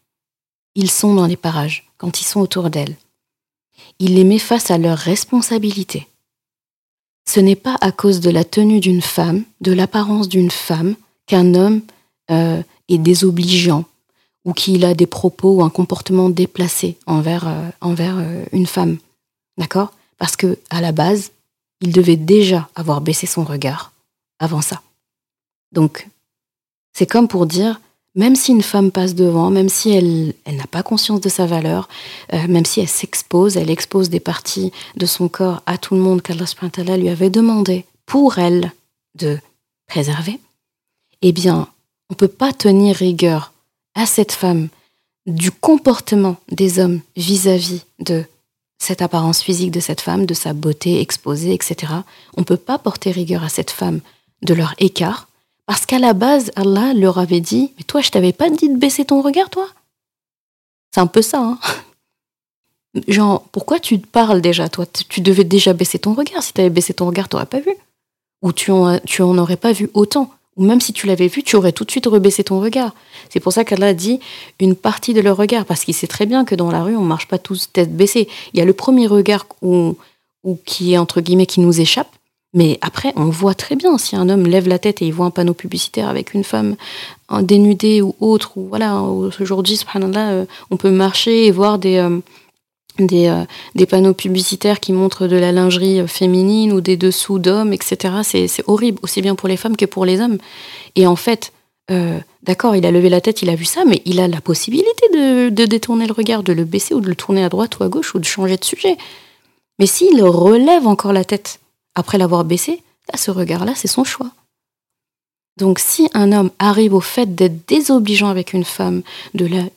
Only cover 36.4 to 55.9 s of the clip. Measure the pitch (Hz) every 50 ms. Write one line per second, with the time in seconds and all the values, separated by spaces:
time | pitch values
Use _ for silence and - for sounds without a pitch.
36.4 | 180 165 - - 185 175 - - 175 180 185 185 180 175 175 165 185 190 185 226
37.4 | 226 226 220 214 196 185 180 180 - - _ _ _ - - 277 285 262 - 185
38.4 | 175 175 175 180 175 170 - _ _ _ _ _ _ _ _ 156 170 151 147 147
39.4 | - _ _ _ _ _ _ _ _ _ - 165 143 147 151 151 160 185 220 -
40.4 | - _ _ _ _ _ _ _ _ _ _ _ _ _ _ _ - 180 165 175
41.4 | 175 185 165 160 156 - _ _ _ _ _ _ _ _ 190 - 202 190 - _
42.4 | 262 277 269 - - 208 196 196 202 202 190 175 185 185 175 165 180 170 160 151
43.4 | 151 - _ _ _ _ _ _ _ _ _ - 226 214 - - 202 202 - -
44.4 | 190 180 175 165 156 156 - _ _ _ _ _ _ _ _ _ _ 190 165 160
45.4 | 170 185 - - - 330 311 294 - 269 233 - - - 214 208 196 185 175 -
46.4 | _ - 175 165 196 185 175 185 185 180 180 165 - _ _ 185 170 175 202 185
47.4 | 185 196 185 180 170 175 180 175 - _ _ - 165 - 170 160 160 - _ _
48.4 | _ _ _ _ _ _ _ _ - - 185 - 180 165 - 165 160 165 165 -
49.4 | - - 185 170 180 180 165 175 165 - 156 - - - 170 196 196 170 170 -
50.4 | - 156 151 147 156 156 151 - - 170 175 - 170 - - - - 139 147 147
51.4 | 165 175 190 180 - - 165 - - 151 156 170 196 - _ - _ _ - -
52.4 | 180 - - 180 - - 262 277 - 220 - - - 196 175 185 175 165 180 170
53.4 | 160 151 - - 156 - - - 185 175 165 160 - _ _ _ _ _ _ _
54.4 | - - 165 165 160 151 147 - 196 185 - - 175 170 214 - - _ _ _
55.4 | _ _ _ _ _ - 202 - - -